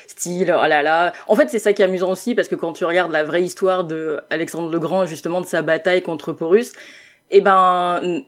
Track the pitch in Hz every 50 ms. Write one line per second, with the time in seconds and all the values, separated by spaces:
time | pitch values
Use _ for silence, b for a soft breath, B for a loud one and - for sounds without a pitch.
0 | B B - - - 175 175 180 190 170 165 123 120 156 156 147 143 156 160 170
1 | 175 170 - B B B 214 233 302 294 - 214 - 208 202 - 196 185 185 175
2 | 185 180 185 185 - 240 247 208 165 - 180 - 185 165 151 - 180 165 170 185
3 | 175 165 160 151 156 147 165 175 185 170 - - 196 185 185 185 175 160 160 160
4 | 160 156 147 - - - 151 160 165 156 - 160 170 160 165 170 156 165 180 190
5 | 185 156 160 143 - 165 175 180 175 - - 165 156 160 160 156 - 185 180 185
6 | 180 175 165 151 - 170 151 - 170 165 185 226 247 - - B B B B B
7 | B B B B B - - 202 190 202 190 185 185 185 180 180 180 175 175 175
8 | - 180 170 147 -